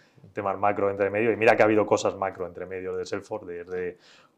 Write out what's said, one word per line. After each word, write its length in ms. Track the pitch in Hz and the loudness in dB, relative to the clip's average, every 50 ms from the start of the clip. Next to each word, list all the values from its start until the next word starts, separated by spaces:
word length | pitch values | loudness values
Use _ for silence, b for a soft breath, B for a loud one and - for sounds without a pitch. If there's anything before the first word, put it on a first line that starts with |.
| b b b b - 104 - | b b b b -20 -14 -8
temas 240 | - 101 98 95 95 | -6 -4 -4 -2 0
macro 320 | 101 101 104 101 98 98 | 0 0 2 2 0 0
entre 200 | 98 98 101 98 | 0 0 0 0
medio. 220 | 101 104 117 120 | 2 2 2 2
Y 40 | 107 | 2
mira 200 | 95 110 113 113 | 4 4 4 6
que 60 | 107 113 | 6 6
ha 20 | |
habido 200 | 110 110 107 101 | 6 6 4 4
cosas 300 | - 110 104 - 107 - | 4 2 2 2 0 -2
macro 320 | 98 95 95 92 - 92 87 | -2 -4 -6 -6 -6 -10 -10
entre 180 | 87 87 90 | -10 -12 -12
medio 300 | 90 95 92 92 92 92 | -10 -10 -8 -8 -6 -6
de 100 | 92 90 | -6 -6
Salesforce, 400 | - - 101 92 - 110 104 95 | -6 -6 -8 -8 -8 -10 -10 -10
desde 520 | 90 87 87 87 90 92 90 90 87 85 b b b b b b b b | -12 -12 -12 -12 -10 -8 -6 -6 -6 -8 b b b b b b b b